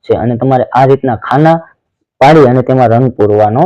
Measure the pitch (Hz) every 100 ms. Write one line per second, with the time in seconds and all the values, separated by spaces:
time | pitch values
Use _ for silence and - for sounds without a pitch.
0 | - 110 113 117 131 127 120 127 131 139
1 | 131 113 - 131 160 165 - _ _ _
2 | _ _ 135 160 131 127 123 131 123 113
3 | 131 123 104 104 107 113